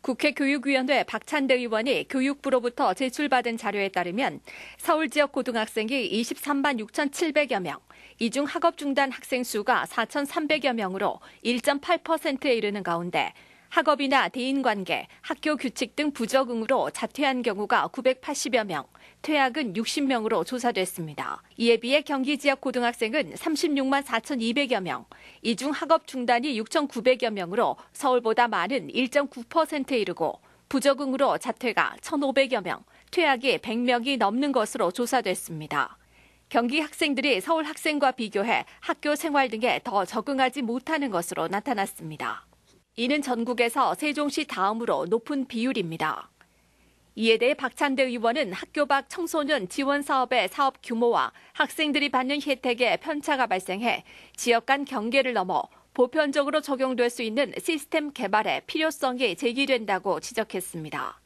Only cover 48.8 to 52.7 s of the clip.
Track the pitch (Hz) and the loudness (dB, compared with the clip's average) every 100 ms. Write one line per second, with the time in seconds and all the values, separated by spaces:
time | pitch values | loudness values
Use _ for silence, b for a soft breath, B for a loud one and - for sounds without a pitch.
48.8 | 285 277 269 - 330 320 285 294 180 - | 2 0 0 -8 -2 -2 0 -2 -2 -2
49.8 | 269 285 285 277 247 247 196 - 269 - | 0 0 2 0 2 2 0 0 0 0
50.8 | - 226 240 190 123 B B - 285 - | -6 0 2 2 0 B B -2 -2 0
51.8 | 311 294 285 254 254 294 294 262 247 | 0 2 0 0 0 -2 -2 -2 -2